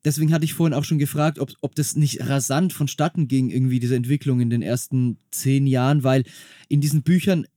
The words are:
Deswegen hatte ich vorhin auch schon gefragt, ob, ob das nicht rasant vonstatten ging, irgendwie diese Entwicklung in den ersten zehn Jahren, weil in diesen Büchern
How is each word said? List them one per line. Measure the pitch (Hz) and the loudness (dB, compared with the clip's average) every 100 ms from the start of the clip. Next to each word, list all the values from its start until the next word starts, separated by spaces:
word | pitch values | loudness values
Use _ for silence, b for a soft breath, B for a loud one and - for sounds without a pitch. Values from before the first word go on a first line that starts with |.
Deswegen | 151 143 156 | -2 0 2
hatte | 160 | 2
ich | 156 | 0
vorhin | - 165 | 0 0
auch | 135 | 0
schon | 147 156 | -2 -2
gefragt, | 147 151 151 151 | 0 0 -2 -2
ob, | 139 - | -8 -6
ob | - | -8
das | - 147 - | -4 -4 0
nicht | 147 - 117 | 0 0 -2
rasant | 139 - 139 185 | -2 0 0 0
vonstatten | - 143 - 151 - 143 | -2 -6 -2 -2 0 0
ging, | 131 127 | 0 0
irgendwie | 120 131 127 | 0 0 0
diese | 120 127 | 0 -2
Entwicklung | 120 143 143 127 | 0 -2 0 0
in | 120 | 0
den | 120 | 0
ersten | 87 151 - 131 123 113 _ | -2 -4 -2 -2 -2 -4 _
zehn | - 131 135 139 | -6 0 2 2
Jahren, | 131 127 147 | 2 2 2
weil | 131 131 127 B B B B | 4 2 0 B B B B
in | 143 | 0
diesen | 147 151 | 2 0
Büchern | 139 180 196 180 - | 2 2 2 -2 -2